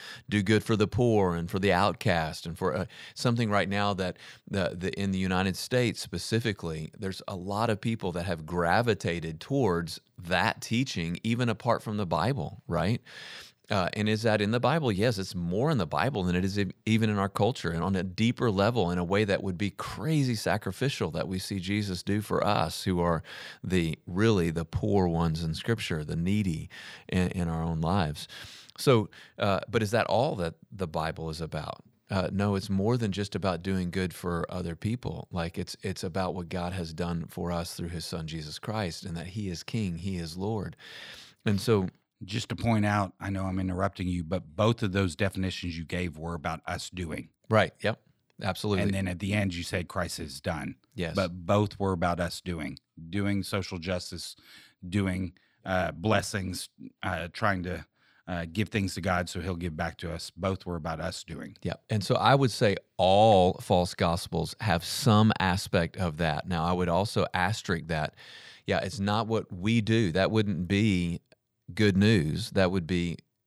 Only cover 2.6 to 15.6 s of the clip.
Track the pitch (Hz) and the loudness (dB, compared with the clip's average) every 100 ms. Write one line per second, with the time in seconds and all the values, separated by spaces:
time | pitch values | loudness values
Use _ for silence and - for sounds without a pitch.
2.6 | 92 80 87 - - - 127 117 110 101 | -2 0 -4 -10 -16 -4 0 0 2 2
3.6 | 92 101 101 95 90 - - - - 98 | 2 0 0 0 -2 -6 -14 -20 -4 -2
4.6 | 87 90 90 - 98 95 95 92 95 87 | 0 -2 -4 -2 -2 0 2 2 2 0
5.6 | - 127 120 - - 87 - 113 117 98 | 0 2 2 0 -6 -8 -2 0 0 -2
6.6 | 85 78 78 - 95 92 - 95 92 101 | -6 -6 -8 -8 -8 -8 -10 -8 -4 0
7.6 | 113 104 113 113 95 85 92 80 78 87 | 0 0 -2 -2 -4 -4 -4 -4 -4 0
8.6 | 85 101 120 98 98 85 82 80 - 139 | 4 4 4 0 -2 -2 -4 -8 -4 0
9.6 | 110 87 82 - - - 85 87 101 - | 2 0 -2 -8 -16 -14 -2 2 2 0
10.6 | - 113 135 92 85 87 113 117 120 - | -2 0 0 -2 -4 -2 0 0 0 0
11.6 | 120 107 117 104 90 82 101 135 71 - | 0 0 -2 -4 0 0 2 0 -6 -8
12.6 | - 82 87 120 - - - - - _ | -2 0 2 0 -6 -18 -16 -16 -18 _
13.6 | - 104 87 107 107 107 113 107 104 120 | -2 0 0 0 0 2 2 2 2 2
14.6 | 123 160 131 92 120 95 92 90 85 95 | 2 2 2 2 2 0 -4 -4 -2 0